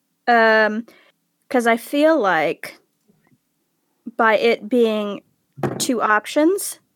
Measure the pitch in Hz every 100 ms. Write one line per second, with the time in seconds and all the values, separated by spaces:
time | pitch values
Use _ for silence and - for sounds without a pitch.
0 | _ _ - 233 220 220 214 214 233 _
1 | _ _ _ _ _ 254 233 233 - 285
2 | 302 320 196 165 156 - - - _ _
3 | _ _ _ _ _ _ _ _ _ _
4 | - - 226 214 233 220 208 247 226 214
5 | 208 202 - _ _ - - - - 240
6 | 214 214 - - 311 392 - - _